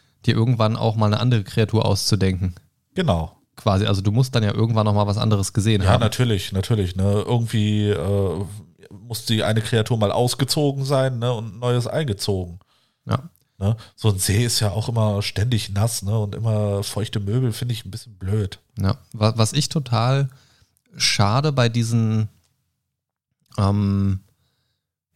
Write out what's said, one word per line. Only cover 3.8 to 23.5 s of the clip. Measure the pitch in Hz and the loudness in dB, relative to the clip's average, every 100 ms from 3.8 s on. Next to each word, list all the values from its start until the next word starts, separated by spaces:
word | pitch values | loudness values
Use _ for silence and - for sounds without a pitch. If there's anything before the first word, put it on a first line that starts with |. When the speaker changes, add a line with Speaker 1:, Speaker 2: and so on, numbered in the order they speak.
| 107 | 2
Speaker 1:
also | 98 | 0
du | 101 | 2
musst | 110 131 | 2 2
dann | 120 | 2
ja | 104 | 0
irgendwann | 101 113 110 | 2 0 2
noch | 107 | 2
mal | 104 104 | 2 2
was | 101 | 2
anderes | 107 104 95 | 2 2 0
gesehen | - 104 104 | 0 2 2
Speaker 2:
Ja, | 92 | 4
Speaker 1:
haben. | 120 | 4
Speaker 2:
natürlich, | 110 - 123 101 - | 2 0 0 0 -2
natürlich, | 98 - 113 92 | -4 0 0 0
ne? | 90 98 104 98 | 0 0 0 0
Irgendwie, | 120 113 113 104 104 104 | 0 0 0 2 2 2
äh, | 101 90 101 98 82 80 104 85 _ - | 0 0 0 -2 -4 -6 -10 -18 _ -20
muss | 101 117 117 | -20 -12 -10
die | - 110 | -2 0
eine | 101 110 | 2 0
Kreatur | - 113 107 117 | 0 0 0 0
mal | 101 | 0
ausgezogen | - - - 135 160 143 139 | 2 0 0 -2 0 0 0
sein, | 135 139 131 120 | -2 0 0 -2
ne? | 120 | -4
Und | 113 113 | -4 -6
ein | 98 | -6
neues | 123 123 117 | -2 0 0
eingezogen. | 151 151 95 - 95 87 87 _ _ _ _ - | -2 -2 -4 -2 -4 -4 -10 _ _ _ _ -6
Speaker 1:
Ja. | - 170 _ _ - | -6 -6 _ _ -4
Speaker 2:
Ne? | 98 113 - | -2 -2 -6
So | - 110 | -4 0
ein | 95 | 0
See | - 98 | 0 0
ist | 120 - | 0 0
ja | 104 | -2
auch | 110 110 | -2 -2
immer | 117 107 101 | 0 0 0
ständig | - - 123 110 - | -4 -2 0 0 -2
nass, | 98 113 - | 0 0 -2
ne? | 95 110 | -2 -2
Und | 104 | -2
immer | - 113 107 104 101 | -4 -2 0 0 -2
feuchte | 101 - 95 110 | -4 -6 -4 -4
Möbel | 98 123 127 | -2 0 0
finde | 107 123 | -2 -4
ich | 113 | -6
ein | 95 | -8
bisschen | 110 - 95 | -14 -16 -10
blöd. | 95 107 98 - _ - | -4 -2 -2 -6 _ -4
Speaker 1:
Ja. | 98 - - | -2 -2 -6
Wa-, | 113 107 113 | -2 0 2
was | 110 | 0
ich | 135 - | 0 -2
total | 160 123 117 120 135 135 - _ _ _ _ _ - | -2 -2 0 2 2 0 -4 _ _ _ _ _ -4
schade | - - 101 120 151 | -2 2 2 2 0
bei | 135 117 | 2 2
diesen, | 117 113 117 110 110 107 _ _ _ _ _ _ _ _ _ _ _ _ | 2 0 2 2 2 -2 _ _ _ _ _ _ _ _ _ _ _ _